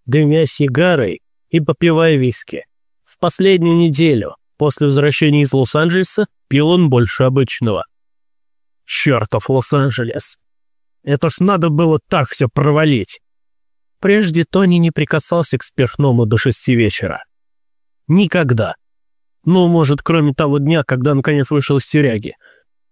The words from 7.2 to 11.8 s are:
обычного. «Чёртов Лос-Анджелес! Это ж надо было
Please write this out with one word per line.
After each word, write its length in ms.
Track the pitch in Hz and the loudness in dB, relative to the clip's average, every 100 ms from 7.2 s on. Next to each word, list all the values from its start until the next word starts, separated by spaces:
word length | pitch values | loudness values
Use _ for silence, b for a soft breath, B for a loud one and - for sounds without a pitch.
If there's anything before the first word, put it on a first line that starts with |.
обычного. 600 | 131 135 131 - 117 92 - _ _ _ _ _ _ _ _ _ - | 0 2 -2 -2 -4 -4 -6 _ _ _ _ _ _ _ _ _ -10
«Чёртов 640 | - 151 123 104 113 - | -4 0 0 -2 -4 -2
Лос-Анджелес! 880 | 131 - 147 135 120 117 - - - _ _ _ _ _ _ | -2 0 0 0 -2 -6 -6 -8 -8 _ _ _ _ _ _
Это 240 | - 143 165 | -4 -2 -2
ж 120 | - | 0
надо 280 | 180 190 165 | 0 2 0
было 320 | 147 | 0